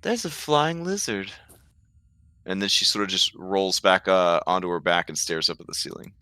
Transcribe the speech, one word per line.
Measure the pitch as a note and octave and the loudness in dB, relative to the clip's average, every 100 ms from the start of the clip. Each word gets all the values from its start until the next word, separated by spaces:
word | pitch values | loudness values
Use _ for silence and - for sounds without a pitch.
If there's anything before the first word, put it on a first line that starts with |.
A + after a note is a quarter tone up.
There's | - A3+ | -2 -4
a | F3 | -4
flying | - - D3 D#3 E3 | -10 0 2 2 -2
lizard. | F3 G3+ - G#2 G2 - - - _ _ _ _ _ _ _ _ | -6 -4 -4 -4 -6 -14 -20 -20 _ _ _ _ _ _ _ _
And | - F#2+ | -8 -4
then | G2 | 0
she | - | 2
sorta | - G#2 G2+ | 2 0 -2
just | F#2+ - | 0 -2
rolls | - F#2 G2 F#2+ - | -2 -2 0 2 2
back, | G2 F#2 - | 4 4 6
uh, | F#2 F2+ E2+ - | 4 6 2 2
onto | F#2 F2+ | -2 0
her | F2 | -2
back | D#2+ E2+ E2 | 2 0 0
and | D2+ | -6
stares | - E2 D#2+ | -4 -2 -2
up | D#2+ | -4
at | - | -10
the | |
ceiling. | - C2+ - - G2+ | -10 -10 -12 -18 _